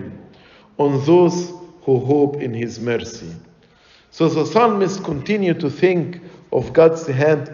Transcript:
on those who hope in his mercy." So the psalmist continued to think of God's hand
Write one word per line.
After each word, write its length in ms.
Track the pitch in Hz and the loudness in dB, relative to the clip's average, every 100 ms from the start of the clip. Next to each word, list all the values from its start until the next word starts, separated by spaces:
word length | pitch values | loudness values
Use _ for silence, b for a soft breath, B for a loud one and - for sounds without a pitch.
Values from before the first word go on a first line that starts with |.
| 95 - - b b b b - | -8 -16 -20 b b b b -2
on 280 | 143 135 143 | 0 0 4
those 460 | 175 175 - - - - - | 4 4 2 -6 -12 -18 -10
who 160 | - 127 | 0 0
hope 420 | 127 147 143 - | 2 2 2 -2
in 100 | 127 | -6
his 280 | 113 117 104 | -6 -8 -6
mercy." 520 | 117 113 - - 85 - - _ b b b b b | -4 -4 -4 -12 -16 -18 -20 _ b b b b b
So 180 | - 165 | -2 0
the 160 | 160 | 0
psalmist 600 | 147 220 233 208 190 - | 0 2 2 2 -2 -2
continued 560 | - 147 156 208 185 165 | -6 -6 -4 -2 0 0
to 100 | 151 | -4
think 500 | - 185 175 147 - B B - | 0 2 2 -2 -8 B B -6
of 200 | 131 123 | -4 0
God's 340 | 156 165 165 - | 4 6 4 -2
hand 420 | 131 147 147 131 | 0 2 2 -2